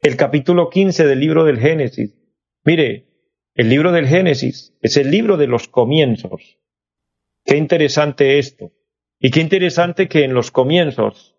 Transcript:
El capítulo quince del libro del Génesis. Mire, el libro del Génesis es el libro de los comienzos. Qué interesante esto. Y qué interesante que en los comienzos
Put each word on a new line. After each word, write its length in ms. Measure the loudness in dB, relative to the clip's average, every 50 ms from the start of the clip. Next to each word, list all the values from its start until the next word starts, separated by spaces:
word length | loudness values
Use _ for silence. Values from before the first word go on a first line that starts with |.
El 160 | 0 -2 0 0
capítulo 520 | -2 0 0 -2 0 0 0 0 0 0
quince 360 | 0 0 0 0 2 2 2
del 140 | 2 2 0
libro 260 | 0 0 2 2 2
del 140 | 2 0 0
Génesis. 560 | 0 0 0 0 -4 -6 -6 -8 -8 -8 _ _ _ _ _ _ _ _ _ _ _
Mire, 400 | 0 2 2 0 -2 -2 -8 _ _ _ _ _ _ _ _ _ _ _
el 160 | -2 0 2
libro 220 | 2 2 2 2
del 160 | 0 0 0 2
Génesis 680 | 0 2 2 0 -2 -2 -4 -8 -8 -10 -16 _ _ _
es 160 | -4 0 0 2
el 120 | 0 2
libro 280 | 0 0 0 0 0 0
de 100 | 0 0
los 200 | -2 -4 -6 -4
comienzos. 920 | _ -2 0 2 2 2 2 2 0 -4 -6 -14 -14 -16 -18 _ _ _ _ _ _ _ _ _ _ _ _ _ _ _ _ _ _ _ _
Qué 100 | 0 0
interesante 840 | 0 2 0 0 0 0 0 0 0 -2 -2 0 0 0 2 2 0
esto. 320 | 0 -2 _ _ -20 -20 _ _ _ _ _ _ _ _ _ _
Y 100 | -2 0
qué 120 | 0 0
interesante 680 | 0 0 0 0 0 -2 0 0 -2 -2 0 -4 -4 -2
que 160 | 0 0 0
en 100 | 0 0
los 160 | -2 -4 -2
comienzos 880 | _ -2 0 2 2 0 0 0 -2 -2 -4 -4 -4 _ _ _ _